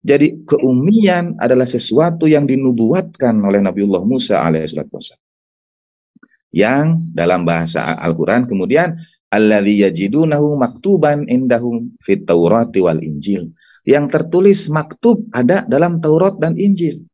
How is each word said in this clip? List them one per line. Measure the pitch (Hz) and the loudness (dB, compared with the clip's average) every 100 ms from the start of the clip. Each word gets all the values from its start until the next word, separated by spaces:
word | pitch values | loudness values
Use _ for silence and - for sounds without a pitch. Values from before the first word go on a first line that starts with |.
Jadi | - 139 147 - | 2 2 2 0
keumian | - - 131 127 151 220 202 180 175 165 | -4 0 2 2 2 4 2 0 -4 -4
adalah | 123 127 127 | 0 0 0
sesuatu | 120 - 117 170 165 | -4 -2 0 0 2
yang | 160 151 139 | 2 2 2
dinubuatkan | 135 135 117 113 170 - - 123 110 | 0 0 0 2 0 -2 -4 0 0
oleh | 101 101 | 2 2
Nabiullah | 98 92 101 92 | 0 0 -2 0
Musa | 98 - - 98 | 0 -2 -2 0
alaihissalatu | 82 80 78 76 73 | 0 -2 -4 -8 -12
wassalam. | - - _ _ _ _ _ _ _ _ _ _ _ _ _ _ | -14 -16 _ _ _ _ _ _ _ _ _ _ _ _ _ _
Yang | 80 104 135 156 165 165 | -2 0 2 0 0 -2
dalam | 82 85 90 85 | -2 0 0 0
bahasa | 85 82 82 65 73 | -2 -2 -4 -4 -4
Al-Quran | 85 82 78 113 123 | -4 -2 0 0 0
kemudian, | 98 92 143 175 165 - _ _ | -4 0 0 0 -4 -14 _ _
"Alladzi | 104 107 107 101 104 101 | 0 2 2 2 2 2
yajidunahu | 82 98 135 160 147 147 147 | 0 -2 0 0 0 0 0
maktuban | 123 - 190 190 151 147 147 | -2 -4 -2 2 2 0 -2
indahum | 123 131 117 120 117 120 - | -2 0 0 -2 -6 -8 -12
fit | - 95 - | -4 -4 0
Taurati | 87 85 113 113 95 | 0 2 2 0 0
wal | 90 80 | 0 0
Injil." | 78 73 82 101 85 - _ _ - | -6 -8 -6 -6 -6 -16 _ _ 0
Yang | 139 143 160 | 2 2 -2
tertulis | 165 175 196 196 - | 0 2 4 2 0
maktub | 151 147 - 233 240 - | -4 -6 -2 0 0 -2
ada | 120 123 185 - | -2 2 0 0
dalam | 135 175 165 | 0 2 0
Taurat | 160 156 190 196 | 0 2 2 0
dan | 156 170 | -4 0
Injil. | 202 190 170 - - | 0 0 -2 -6 -16